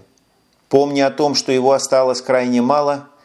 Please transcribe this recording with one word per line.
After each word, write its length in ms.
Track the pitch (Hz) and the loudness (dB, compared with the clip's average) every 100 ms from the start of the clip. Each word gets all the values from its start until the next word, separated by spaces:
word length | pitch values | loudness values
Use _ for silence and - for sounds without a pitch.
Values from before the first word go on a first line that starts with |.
| - _ _ _ _ _ _ | -20 _ _ _ _ _ _
Помня 380 | 135 143 143 135 | 0 0 0 -2
о 40 | |
том, 240 | 123 147 131 | 0 -2 -2
что 160 | - | -2
его 220 | 127 131 | 0 2
осталось 480 | 135 - 131 131 123 | 0 2 0 0 -2
крайне 400 | - 131 123 123 | -2 -2 0 -2
мало, 480 | 123 147 143 139 139 _ | 0 0 -2 -4 -10 _